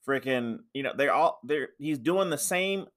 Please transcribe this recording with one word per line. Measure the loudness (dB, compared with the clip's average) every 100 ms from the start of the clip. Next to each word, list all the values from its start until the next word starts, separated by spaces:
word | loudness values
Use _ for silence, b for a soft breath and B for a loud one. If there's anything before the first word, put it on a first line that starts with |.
| 0
freaking, | -2 0 -2 -2 -6 -8
you | -6
know, | -6 0
they're | 2
all, | 4 4 0
they're, | -4 -2 -2 _
he's | -4 -2
doing | 0 2 2
the | 0
same | 0 0 0 -2 -6